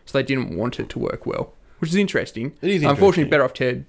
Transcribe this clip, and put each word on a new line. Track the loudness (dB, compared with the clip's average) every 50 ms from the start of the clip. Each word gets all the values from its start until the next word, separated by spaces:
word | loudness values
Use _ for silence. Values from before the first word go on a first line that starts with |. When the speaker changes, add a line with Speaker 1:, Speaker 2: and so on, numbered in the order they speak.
| _
Speaker 1:
So | -4 -2
they | -2 0
didn't | 0 0 -2 -2 -4 -4
want | -4 -4 -4 -4 -6
it | -8 -8
to | -6 -6
work | -4 -4 -6 -6 -6
well, | -6 -6 -6 -6 -8 -10 -20 -20 -20 -12 -8
which | -4 -2
is | 0
interesting. | 2 0 2 0 -2 -4 -4 -6 -8 -8 -8 -8 _ -2
Speaker 2:
It | 0
is | 0 2 2
Speaker 1:
Unfortunately, | 2 4 6 6 6 6 6 2
Speaker 2:
interesting. | 2
Speaker 1:
Better | 4 2 2
Off | 2 0
Ted, | -2 -2 -2 -2 -4 -6